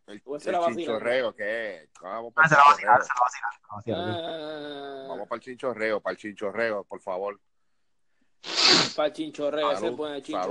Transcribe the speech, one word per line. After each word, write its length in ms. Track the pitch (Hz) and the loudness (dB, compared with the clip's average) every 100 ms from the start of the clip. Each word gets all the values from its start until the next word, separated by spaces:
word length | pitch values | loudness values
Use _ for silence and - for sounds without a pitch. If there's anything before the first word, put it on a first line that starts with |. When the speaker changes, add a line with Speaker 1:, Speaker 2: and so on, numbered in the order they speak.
| - | -20
Speaker 1:
El, 160 | 107 - | -18 -12
Speaker 2:
O 100 | 147 | -8
ese 120 | 175 | -2
Speaker 1:
el 40 | |
Speaker 2:
la 60 | 180 | 0
vacila. 180 | 170 175 | 0 0
Speaker 1:
chinchorreo, 580 | 160 110 117 131 113 - | -2 -2 0 0 0 -4
¿qué? 540 | 104 117 110 85 76 - | -4 -4 -6 -10 -16 -16
Vamos 320 | 90 110 117 156 | -10 -10 -4 4
Speaker 3:
Ah, 0 | |
Speaker 1:
para 120 | 160 | 6
Speaker 3:
se 80 | 147 | 10
la 60 | |
Speaker 1:
el 60 | 143 | 10
Speaker 3:
vacila, 320 | 147 123 127 | 8 6 4
Speaker 1:
chinchorreo. 20 | |
Speaker 3:
se 120 | 131 123 | 4 0
la 60 | |
vacila, 280 | 123 - 107 - _ 104 | 0 0 -8 -10 _ -12
se 80 | 113 | -6
la 60 | 104 | -4
vacila. 300 | 180 175 165 | -4 -6 -6
Speaker 2:
Ah. 760 | 160 151 151 147 143 139 135 135 | -8 -10 -10 -10 -10 -12 -12 -12
Speaker 1:
Vamos 180 | 87 104 | -12 -8
para 100 | 117 | -10
el 40 | |
chinchorreo, 580 | 131 123 135 107 110 101 | -10 -6 -6 -2 0 0
para 100 | 95 | -2
el 60 | 92 | -6
chinchorreo, 640 | 107 98 101 104 117 104 | -10 -8 -6 -2 -2 -2
por 180 | - 98 | -6 -12
favor. 380 | 98 92 101 101 _ _ _ _ _ _ _ _ _ _ - - - 170 - - | -6 -6 -6 -8 _ _ _ _ _ _ _ _ _ _ -6 2 4 4 4 0
Speaker 2:
Para 120 | 151 | -2
el 60 | |
chinchorreo, 520 | 156 156 147 143 151 147 | -2 -8 -4 -4 0 0
ese 60 | |
es 60 | 117 | 0
Speaker 1:
Salud, 160 | - 123 | -2 -4
Speaker 2:
bueno, 180 | 151 143 | -6 -8
el 80 | |
Speaker 1:
salud. 200 | - 101 92 | -6 -4 -2